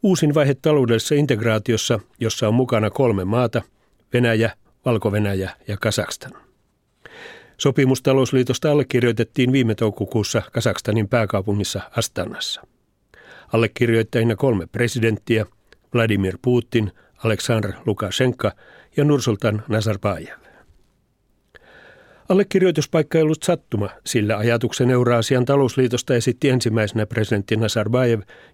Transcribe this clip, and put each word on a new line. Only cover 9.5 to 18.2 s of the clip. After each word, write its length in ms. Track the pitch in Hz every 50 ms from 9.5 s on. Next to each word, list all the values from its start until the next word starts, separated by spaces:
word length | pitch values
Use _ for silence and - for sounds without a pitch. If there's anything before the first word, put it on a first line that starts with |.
viime 240 | 131 139 123 113 107
toukokuussa 680 | - 117 107 101 - 107 - - 113 104 - - 117 - -
Kazakstanin 560 | _ - 113 117 95 - - - 107 113 107 98
pääkaupungissa 760 | - 120 110 98 - 101 92 107 101 104 98 - - 98 - - - -
Astanassa. 640 | - - _ - 90 - - - - - - - - _ _ _ _ _ _ _ _ _ _ - - - - - - _ -
Allekirjoittajina 840 | 117 113 110 _ - 123 117 113 113 110 - - 120 113 117 113
kolme 320 | - - 135 120 95 85 -
presidenttiä, 760 | - - 120 117 - 127 110 113 110 104 _ - 117 110 104 - _ _ _ _ - _ _ _ -
Vladimir 440 | 120 113 110 107 98 98 95 92 -
Putin, 500 | - 123 123 123 117 _ - 120 107 95 - _ _ _ _ _
Aleksandr 540 | - 120 107 98 - - 120 110 107 98 - - -
Lukashenka 680 | - 104 - - 95 - -